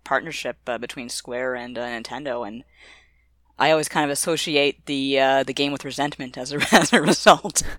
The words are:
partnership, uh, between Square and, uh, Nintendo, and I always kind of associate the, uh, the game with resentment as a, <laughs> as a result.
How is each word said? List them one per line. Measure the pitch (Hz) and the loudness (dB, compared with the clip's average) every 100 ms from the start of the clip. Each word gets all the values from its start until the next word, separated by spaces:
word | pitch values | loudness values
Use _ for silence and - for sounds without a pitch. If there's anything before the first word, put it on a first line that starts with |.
| - | -2
partnership, | 135 156 147 131 - - | -2 -2 -8 -8 -8 -6
uh, | 117 | -6
between | 120 - 120 | -8 -10 -10
Square | - - 123 127 127 | -10 -8 -6 -4 -6
and, | 123 120 | -8 -8
uh, | 120 | -6
Nintendo, | 117 113 123 147 120 107 | -6 -6 -8 -6 -6 -6
and | 113 - _ - - _ _ _ _ _ - | -10 -16 _ -20 -20 _ _ _ _ _ 0
I | 139 | 2
always | 160 151 | 2 0
kind | 165 | -2
of | 147 | -2
associate | 143 - 156 - 147 143 - - | -2 -2 -2 0 2 2 0 -4
the, | 139 135 139 | -4 0 2
uh, | 135 135 | 4 2
the | 131 | 0
game | 135 143 | -2 -2
with | 139 143 | -4 -8
resentment | 127 143 - 127 131 | -4 -4 -4 -12 -10
as | 131 | -8
a, | 147 | -4
<laughs> | - 214 | 4 4
as | 147 | 6
a | 240 | 4
result. | 151 180 - 160 202 - - | 4 4 8 6 4 -4 -2